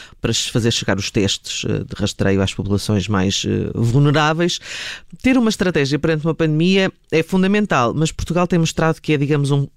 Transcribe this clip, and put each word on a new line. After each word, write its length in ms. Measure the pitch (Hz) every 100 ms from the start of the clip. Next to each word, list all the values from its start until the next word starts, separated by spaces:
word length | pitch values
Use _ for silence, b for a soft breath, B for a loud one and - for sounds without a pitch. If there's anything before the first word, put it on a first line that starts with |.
| B -
para 140 | 113
se 160 | 113 -
fazer 200 | 123 113
chegar 280 | - - 98
os 120 | -
testes, 540 | 113 98 - - - -
eh, 120 | 104
de 180 | 98 -
rastreio 460 | 101 - 98 98
às 100 | 98
populações 560 | - 95 101 - 104 92
mais, 380 | 101 95 - 104
eh, 220 | 101 -
vulneráveis. 840 | - 117 131 147 147 151 160 175 - B B B B B -
Ter 160 | 254 269
uma 100 | 220
estratégia 500 | - 185 156 135 147
perante 280 | 160 156 160
uma 80 |
pandemia 580 | 156 160 151 175 190 190 - _
é 120 | 160
fundamental, 720 | 160 190 190 208 208 151 117 143
mas 160 | 156
Portugal 340 | - - 170 175
tem 120 | 175
mostrado 420 | 160 - 160 160
que 140 | -
é, 20 | 151
digamos, 340 | 139 147 139
um 160 | 143 139